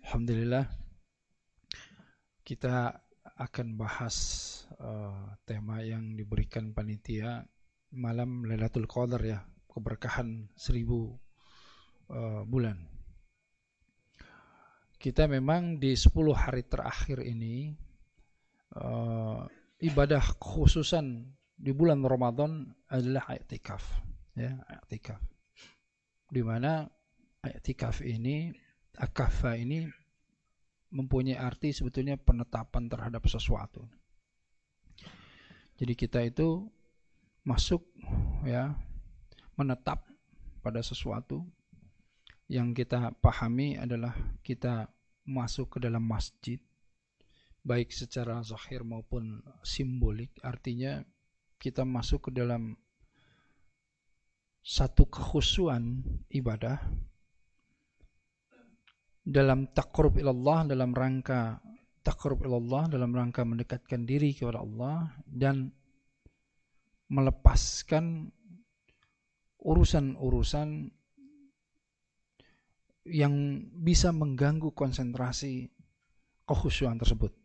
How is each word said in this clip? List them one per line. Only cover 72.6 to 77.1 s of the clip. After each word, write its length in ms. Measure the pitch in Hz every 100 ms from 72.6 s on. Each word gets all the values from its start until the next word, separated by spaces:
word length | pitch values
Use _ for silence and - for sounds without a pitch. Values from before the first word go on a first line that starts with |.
| _ _ _ _ -
yang 560 | 156 143 143 143 139 -
bisa 400 | 175 165 175 180
mengganggu 640 | 160 151 131 143 156 156
konsentrasi 960 | - 139 127 123 120 127 123 139 127 123 _ - _ _ _ _ _
kekhusyuan 560 | - 147 135 - 127 117
tersebut. 320 | 117